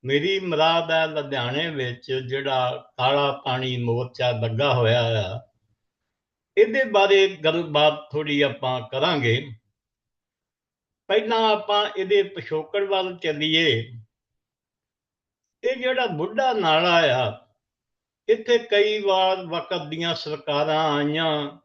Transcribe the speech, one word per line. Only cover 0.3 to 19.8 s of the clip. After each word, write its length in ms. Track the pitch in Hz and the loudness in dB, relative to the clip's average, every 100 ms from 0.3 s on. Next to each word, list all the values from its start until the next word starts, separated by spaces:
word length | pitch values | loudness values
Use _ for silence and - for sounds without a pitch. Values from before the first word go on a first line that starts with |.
| 196 | -2
ਮੁਰਾਦ 520 | 185 156 160 165 165 | -2 2 2 2 2
ਹੈ 140 | 160 160 | 0 0
ਲੁਧਿਆਣੇ 600 | 156 139 135 120 135 165 | -4 -4 -4 -4 -4 -4
ਵਿੱਚ 420 | 151 127 120 - | -4 -6 -8 -6
ਜਿਹੜਾ 800 | 131 127 135 135 131 127 127 - - | -6 -4 -6 -2 -2 -2 -4 -12 -2
ਕਾਲਾ 340 | 127 143 143 135 - | 0 2 0 -2 -4
ਪਾਣੀ 300 | 127 131 123 | -4 -4 -4
ਮੋਰਚਾ 520 | 120 117 120 - 123 | -2 -2 -4 -2 -2
ਲੱਗਾ 420 | 117 117 113 143 | 0 -2 0 0
ਹੋਇਆ 280 | 123 113 120 117 110 | 2 4 2 2 -2
ਆ, 200 | 95 113 - _ _ _ _ _ _ _ _ _ _ - | -4 -8 -14 _ _ _ _ _ _ _ _ _ _ 2
ਇਹਦੇ 260 | 214 247 | 4 4
ਬਾਰੇ 440 | 254 208 196 196 190 | 2 4 6 6 4
ਗੱਲਬਾਤ 720 | 180 156 165 156 147 151 147 - | 2 0 0 0 2 2 2 -6
ਥੋੜ੍ਹੀ 280 | 147 147 143 | -6 -2 0
ਆਪਾਂ 380 | 143 120 131 127 | 0 0 -4 -6
ਕਰਾਂਗੇ। 540 | 117 131 156 160 120 117 143 113 _ _ _ _ _ _ _ _ _ _ _ _ _ _ _ | -6 -2 0 0 0 0 -4 -18 _ _ _ _ _ _ _ _ _ _ _ _ _ _ _
ਪਹਿਲਾਂ 300 | 202 214 226 220 | 0 2 0 2
ਆਪਾਂ 360 | 208 - 208 208 190 | 2 2 0 0 -4
ਇਹਦੇ 240 | 185 202 | 0 2
ਪਿਛੋਕੜ 600 | 190 - - 156 156 202 | 2 -4 -6 -6 -4 -4
ਵੱਲ 340 | 196 196 185 180 | 0 0 -2 -4
ਚੱਲੀਏ। 540 | 165 151 151 160 165 113 113 117 - _ _ _ _ _ _ _ _ _ _ _ _ _ _ _ | -6 -2 0 2 2 0 -4 -14 -20 _ _ _ _ _ _ _ _ _ _ _ _ _ _ _
ਇਹ 120 | 233 254 | -4 -2
ਜਿਹੜਾ 300 | 254 254 240 | -2 0 -2
ਬੁੱਢਾ 480 | 156 180 214 262 | -2 -4 0 0
ਨਾਲਾ 420 | 226 175 156 175 170 160 127 | 0 2 2 4 4 4 2
ਆ, 320 | 120 104 _ _ _ _ _ _ _ _ - | -2 -6 _ _ _ _ _ _ _ _ -2
ਇੱਥੇ 280 | 220 226 233 | 0 2 0
ਕਈ 420 | 226 208 208 214 | 2 2 2 0
ਵਾਰ 460 | 196 190 185 190 180 | 0 2 2 0 -4
ਵਕਤ 400 | 165 165 180 | -8 -4 -6